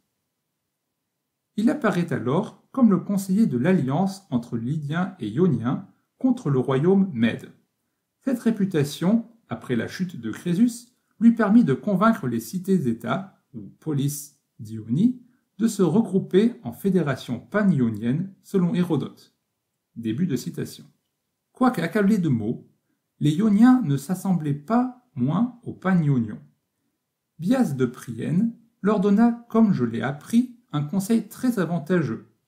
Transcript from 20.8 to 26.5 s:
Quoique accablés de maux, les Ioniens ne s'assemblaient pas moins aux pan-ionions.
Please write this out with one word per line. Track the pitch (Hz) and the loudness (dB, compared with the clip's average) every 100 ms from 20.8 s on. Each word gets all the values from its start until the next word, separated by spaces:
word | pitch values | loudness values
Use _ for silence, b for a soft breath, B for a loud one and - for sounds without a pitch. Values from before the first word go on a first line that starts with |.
| - _ _ _ _ _ _ | -20 _ _ _ _ _ _
Quoique | - 254 240 | -2 0 0
accablés | 165 214 196 214 | -2 0 2 2
de | 165 | 2
maux, | 120 104 - - _ _ _ _ - | 0 -2 -6 -10 _ _ _ _ -4
les | 147 | -2
Ioniens | 151 220 202 240 254 | 2 2 6 6 6
ne | 180 139 | 2 -2
s'assemblaient | - 185 196 175 151 | -4 -4 -2 -2 0
pas | 143 - 233 254 - _ | -4 -2 -2 -2 -6 _
moins | - 123 170 240 - | -4 -2 0 -2 -6
aux | - | -14
pan-ionions. | - 185 180 147 131 110 107 - | -6 0 2 2 0 -2 -8 -16